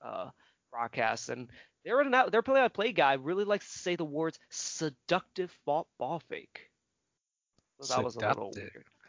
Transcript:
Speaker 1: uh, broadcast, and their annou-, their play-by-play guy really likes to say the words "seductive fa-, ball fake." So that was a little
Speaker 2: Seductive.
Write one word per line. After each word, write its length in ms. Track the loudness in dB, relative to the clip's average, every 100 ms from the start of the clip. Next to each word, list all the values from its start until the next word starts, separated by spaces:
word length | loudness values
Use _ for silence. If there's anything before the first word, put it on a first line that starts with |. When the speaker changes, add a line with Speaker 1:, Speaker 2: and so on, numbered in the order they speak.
Speaker 1:
uh, 300 | -10 -10 -10 -14 _ _ _
broadcast, 600 | -8 -6 0 0 0 -4
and 200 | -8 -10 -18 -20 _ 0
their 180 | 2
annou-, 260 | 4 4 4
their 120 | 4
play-by-play 500 | 4 6 4 2 0
guy 220 | 4 4
really 320 | 4 0 -2 0
likes 260 | -2 -4
to 80 | -8
say 160 | -4 -2
the 80 |
words 340 | -2 -2 -4 -4 _
"seductive 1000 | -10 -8 -6 -6 -6 0 0 0 -8 -8 -6 -2
fa-, 180 | -2 -2 -6
ball 220 | -4 -4 -8
fake." 420 | -12 -12 -20 -20 _ _ _ _ _ _ _ _ _ _ _
So 160 | -4 -2
that 80 |
was 140 | -2 -2
a 20 |
little 320 | -2 -2 -4
Speaker 2:
Seductive. 300 | -10 -14 -16 -20 _